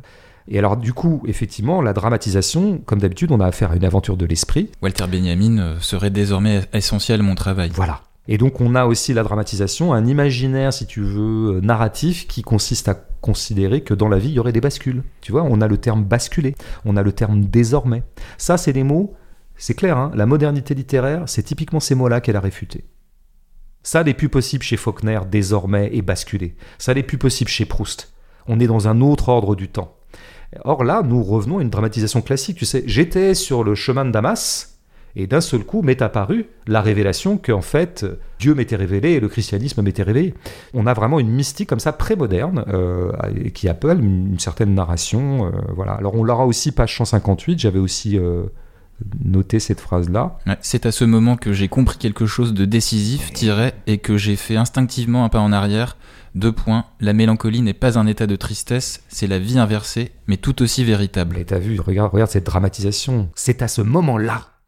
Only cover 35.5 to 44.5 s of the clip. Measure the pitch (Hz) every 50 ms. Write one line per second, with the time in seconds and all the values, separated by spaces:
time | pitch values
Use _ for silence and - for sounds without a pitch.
35.5 | - 117 101 - - 226 180 135 131 127 120 107 - 117 98 98 190 233 220 -
36.5 | - - - 113 107 110 101 110 104 104 101 98 90 - - 190 208 202 - -
37.5 | 113 98 90 - - 147 175 170 - - - 92 92 - - - - - - 143
38.5 | 151 139 117 - 117 95 98 87 95 98 113 165 175 139 107 101 - 120 107 -
39.5 | 104 98 120 143 - 113 101 98 90 - 98 95 110 135 175 180 135 - - -
40.5 | - - - - - 123 107 120 123 113 104 117 156 156 123 110 113 131 139 -
41.5 | - - 208 - - 104 - 156 151 - - - 220 190 143 104 92 90 123 170
42.5 | 190 135 - - 98 92 92 90 90 90 90 95 - - - 101 98 - - -
43.5 | - - - 87 82 - - 151 175 185 120 101 95 92 92 98 95 87 - 95